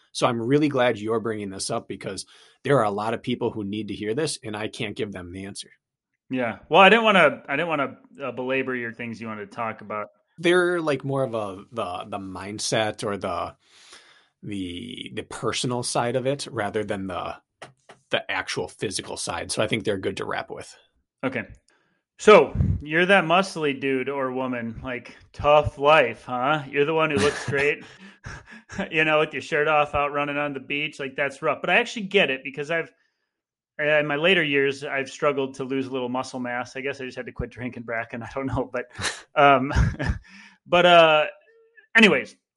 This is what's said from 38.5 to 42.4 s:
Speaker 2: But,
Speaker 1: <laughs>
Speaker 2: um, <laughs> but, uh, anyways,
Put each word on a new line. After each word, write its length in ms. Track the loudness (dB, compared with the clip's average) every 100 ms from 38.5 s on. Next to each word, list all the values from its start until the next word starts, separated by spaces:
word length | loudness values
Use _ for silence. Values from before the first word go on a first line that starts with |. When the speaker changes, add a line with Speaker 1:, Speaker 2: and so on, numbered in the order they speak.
| -4 -4
Speaker 2:
But, 200 | -6 -8 -8 -8
Speaker 1:
<laughs> 220 | -8 -6
Speaker 2:
um, 380 | 4 6 6 4 0 0 0 -4 -6
<laughs> 460 | -10 -20 -20 _ 0
but, 180 | 4
uh, 400 | 8 8 8 6 2 -4 _ _ _ _ _ 6
anyways, 400 | 6 6 0 -12